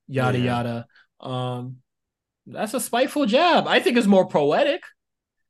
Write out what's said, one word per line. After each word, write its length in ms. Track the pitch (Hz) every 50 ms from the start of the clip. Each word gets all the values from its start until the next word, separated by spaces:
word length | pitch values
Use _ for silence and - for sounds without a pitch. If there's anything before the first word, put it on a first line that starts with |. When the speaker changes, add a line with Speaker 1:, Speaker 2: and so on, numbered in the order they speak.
| _ -
Speaker 1:
yada, 300 | 135 131 131 127 123 123
Speaker 2:
Yeah. 60 | 123
Speaker 1:
yada. 420 | 123 123 120 120 120 117 117 117 - _ _ _ _ _ _
Um, 580 | - 127 127 127 127 123 123 123 123 127 127 127 _ _ _ _ _ _ _ _ _ _ _ _ _
that's 280 | - 233 - 202 214 -
a 60 | 254
spiteful 460 | - - - 233 262 294 - 294 277
jab. 420 | 208 196 294 339 349 311 208 - 151
I 120 | 185 -
think 180 | - 381 240 240
it's 100 | - 196
more 200 | 196 190 180 -
poetic. 540 | - 160 143 143 156 214 294 294 320 359 - - - _ _ _ _ _ _ _ _ _ _